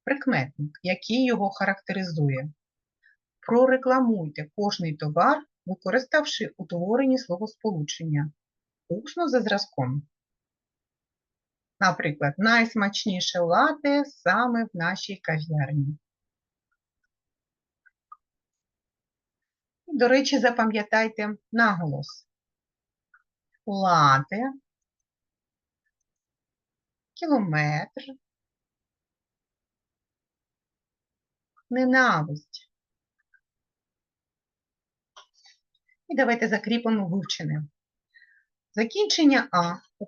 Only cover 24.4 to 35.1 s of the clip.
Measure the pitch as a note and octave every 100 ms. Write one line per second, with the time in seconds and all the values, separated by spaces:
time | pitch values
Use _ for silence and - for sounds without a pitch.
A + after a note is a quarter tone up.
24.4 | C4+ C#4 _ _ _ _ _ _ _ _
25.4 | _ _ _ _ _ _ _ _ _ _
26.4 | _ _ _ _ _ _ _ - E4+ C4+
27.4 | F#3+ D3+ D3 D3+ F#3+ - C4+ C4+ _ _
28.4 | _ _ _ _ _ _ _ _ _ _
29.4 | _ _ _ _ _ _ _ _ _ _
30.4 | _ _ _ _ _ _ _ _ _ _
31.4 | _ _ - B3 C4 C4 B3 E3+ D3+ D3+
32.4 | _ - _ _ _ _ _ _ _ _
33.4 | _ _ _ _ _ _ _ _ _ _
34.4 | _ _ _ _ _ _ _